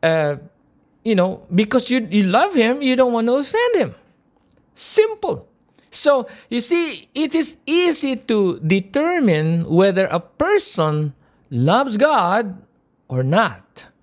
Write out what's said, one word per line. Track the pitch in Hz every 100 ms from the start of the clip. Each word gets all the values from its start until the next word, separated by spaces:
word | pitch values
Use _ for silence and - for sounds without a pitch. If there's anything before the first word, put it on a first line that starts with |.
uh, | 160 160 151 143 - _ _ _ _ _
you | 220 208
know, | 190 - -
because | 180 214 254 247
you, | 254 214
you | 196
love | 190 202 359 349
Him, | 220 262
you | 277 254
don't | 254
want | 233 226
to | 262
offend | 277 427 480 440
Him. | 269 - _ _ _ _ _ _ _
Simple. | - - - 440 427 403 - - _ _ _ _
So, | - 294 277 226 - -
you | 240
see, | - 339 330 190 -
it | 262 302 330
is | 311 - -
easy | 330 359 320 277 254
to | - 220 196 -
determine | 156 196 190 277 311 359 247 156 160 170 -
whether | 165 196 185 190
a | 170
person | - _ 320 415 - - 156 151 151 - _ _ _
loves | 123 131 214 269 208
God | 285 285 175 202 220 185 _ _ _ _ _
or | 131
not. | 131 175 214 104 _ - - _